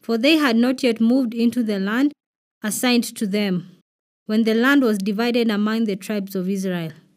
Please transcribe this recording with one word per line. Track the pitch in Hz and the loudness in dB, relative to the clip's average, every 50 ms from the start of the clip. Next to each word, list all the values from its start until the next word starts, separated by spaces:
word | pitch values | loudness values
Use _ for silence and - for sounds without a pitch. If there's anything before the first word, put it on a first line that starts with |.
for | _ - 226 | _ -2 -2
they | 226 220 285 330 | 0 4 4 4
had | 311 294 269 226 | 4 4 2 2
not | 226 240 247 269 262 - | 2 2 2 0 0 0
yet | 247 226 220 | 0 2 2
moved | 226 226 240 269 269 226 226 | 2 2 4 2 0 -2 -2
into | 233 226 240 233 247 233 | 0 0 0 2 0 -2
the | 214 208 196 | -2 -2 -2
land | 190 196 214 240 277 294 - _ _ _ _ _ _ _ _ _ | -2 -2 0 0 0 0 -2 _ _ _ _ _ _ _ _ _
assigned | - 214 196 - - 254 247 240 233 - - | -8 -6 -6 -2 0 2 2 2 0 -2 -6
to | - 233 | -6 -6
them, | 196 190 208 208 202 185 180 160 - - _ _ _ _ _ _ _ _ _ _ | -4 -2 -2 -2 -2 -2 -4 -6 -10 -20 _ _ _ _ _ _ _ _ _ _
when | - 214 220 226 | -4 -2 0 0
the | 220 220 | 2 2
land | 226 233 262 285 285 262 | 2 2 4 4 4 4
was | 226 214 196 190 208 | 2 2 2 0 0
divided | 208 196 233 240 240 247 233 226 | 0 -2 -2 0 0 0 0 2
among | 208 202 208 214 220 226 233 | 0 0 0 -2 0 -2 -2
the | 214 196 | -2 -4
tribes | 196 - - 220 208 196 196 - | -6 -6 -6 -6 -6 -6 -6 -6
of | 190 180 185 | -6 -4 -4
Israel. | 202 196 190 190 180 175 165 160 156 - _ _ _ | -4 -4 -4 -4 -4 -4 -6 -8 -12 -16 _ _ _